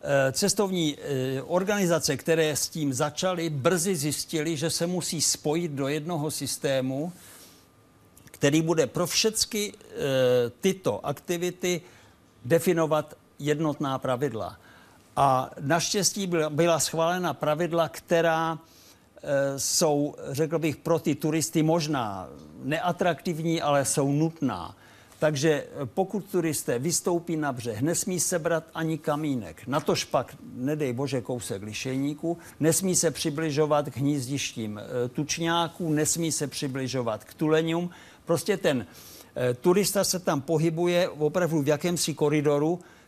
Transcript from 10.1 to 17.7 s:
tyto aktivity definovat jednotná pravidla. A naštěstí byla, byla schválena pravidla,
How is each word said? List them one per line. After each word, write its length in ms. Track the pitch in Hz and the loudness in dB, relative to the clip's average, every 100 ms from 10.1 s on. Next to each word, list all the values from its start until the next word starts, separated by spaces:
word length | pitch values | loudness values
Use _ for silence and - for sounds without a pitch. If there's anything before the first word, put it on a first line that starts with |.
| 135 127 123 120 - | 2 4 4 2 0
tyto 440 | 190 190 147 104 - | 0 0 -2 -2 -4
aktivity 760 | 139 - 170 180 175 180 175 - - - _ _ _ 120 | -8 -4 -4 -2 -4 -4 -4 -6 -20 -20 _ _ _ 0
definovat 680 | 165 175 170 160 151 147 - _ _ | 2 4 2 2 0 -2 -12 _ _
jednotná 600 | 143 151 160 143 143 135 | -2 0 0 0 -2 -2
pravidla. 600 | 127 123 139 113 90 - - - - - - - | 0 0 -2 -4 -8 -12 -20 -20 -20 -20 -10 2
A 360 | 139 131 131 - | 4 4 0 -6
naštěstí 680 | 147 165 - 208 175 - 190 | 0 0 2 0 0 0 -2
byla, 220 | 175 151 | 0 0
byla 300 | 147 170 160 | 2 4 4
schválena 540 | - 160 165 180 175 | 0 0 0 2 -2
pravidla, 560 | 135 151 151 175 | -2 0 0 0